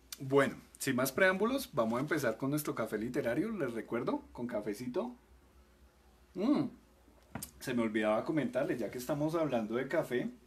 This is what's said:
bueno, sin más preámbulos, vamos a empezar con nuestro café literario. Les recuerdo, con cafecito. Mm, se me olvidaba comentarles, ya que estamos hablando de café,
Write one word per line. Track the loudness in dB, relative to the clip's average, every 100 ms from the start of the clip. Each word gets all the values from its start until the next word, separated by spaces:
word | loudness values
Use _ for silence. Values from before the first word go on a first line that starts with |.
| -18 -10
bueno, | 2 4 4 0 -14 -6
sin | -2
más | 2 2
preámbulos, | 4 4 4 2 0 -4
vamos | 0 2 2
a |
empezar | 0 0 0 0
con | 0
nuestro | 0 -2
café | -2 -2 -2
literario. | -2 -2 0 0 -2
Les | -2 -4
recuerdo, | -4 -4 -2 0 -2 -4
con | -8 -6
cafecito. | -4 -4 -6 -4 -4 -4 -8 -20 -20 -20 -20 -20 -20 -20 _ -20 -20 -14
Mm, | -2 2 4 2 -6 -20 -20 -20 -20 -14 -12 -12 -10
se | -4
me | 0
olvidaba | 2 2 2 2
comentarles, | 2 0 0 0 0 -2
ya | -4
que | -4
estamos | -4 -2 0
hablando | 0 0 0 0
de | -2 0
café, | 0 0 0 -2 -6